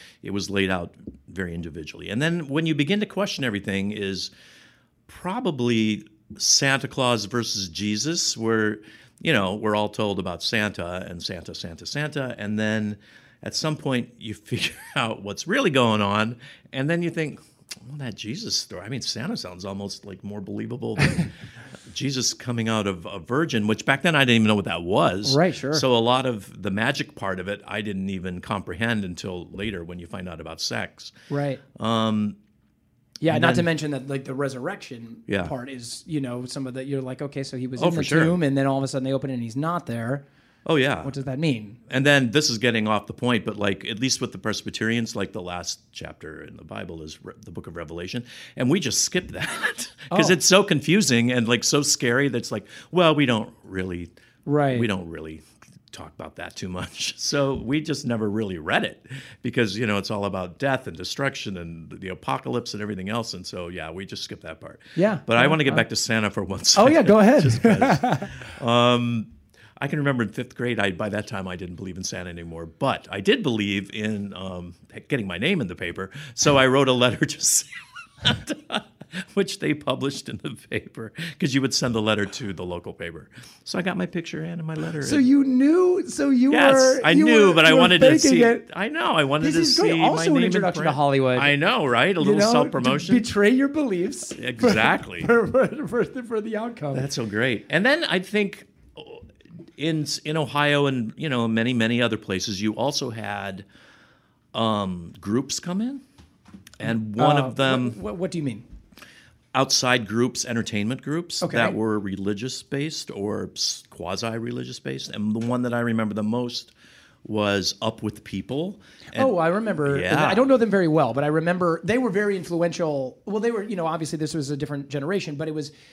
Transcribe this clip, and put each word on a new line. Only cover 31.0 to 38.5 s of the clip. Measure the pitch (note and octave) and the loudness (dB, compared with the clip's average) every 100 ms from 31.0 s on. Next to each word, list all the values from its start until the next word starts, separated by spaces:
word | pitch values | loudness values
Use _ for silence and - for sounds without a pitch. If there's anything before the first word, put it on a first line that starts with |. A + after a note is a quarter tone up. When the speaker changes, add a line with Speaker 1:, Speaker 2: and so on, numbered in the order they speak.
| - - - | -20 -18 -8
Speaker 2:
Right. | C#3+ C#3+ B2+ _ - | -4 -4 -6 _ -6
Speaker 1:
Um, | A2+ A2+ A2 G#2+ G#2 - _ _ _ _ _ _ _ - | -2 2 2 0 -2 -4 _ _ _ _ _ _ _ -2
Speaker 2:
Yeah, | D#3+ | 0
Speaker 1:
and | D#3 | 4
Speaker 2:
not | E3 | 4
to | B2+ | 4
Speaker 1:
then | |
Speaker 2:
mention | E3+ D#3 D3+ | 2 0 -2
that, | C3+ C3+ | -6 -6
like, | C#3 | -6
the | C3 | -6
resurrection | C3 C#3 B2+ D3+ G3+ - A#2+ A2+ A#2 - | -4 -4 -4 -8 -8 -12 -16 -16 -14 -4
Speaker 1:
Yeah. | G2 E2+ | -2 -2
Speaker 2:
part | C3+ C3 | -6 -8
is, | C3 A#2 - - | -12 -12 -14 -6
you | D3+ | -4
know, | B2+ B2 | -4 -6
some | B2+ C#3+ C3 | -8 -8 -8
of | |
the, | C3 | -8
you're | C3+ C3+ | -6 -6
like, | B2+ B2+ | -6 -8
"Okay, | C#3+ C#3+ | -8 -8
so | C3+ B2+ | -8 -6
he | B2+ | -6
was | B2+ | 0
Speaker 1:
Oh, | E3+ | 0
Speaker 2:
in | |
Speaker 1:
for | E3 | 2
Speaker 2:
the | |
Speaker 1:
sure. | - D#3+ | 2 4
Speaker 2:
tomb, | D#3+ F3 | 6 4
and | C#3+ | 4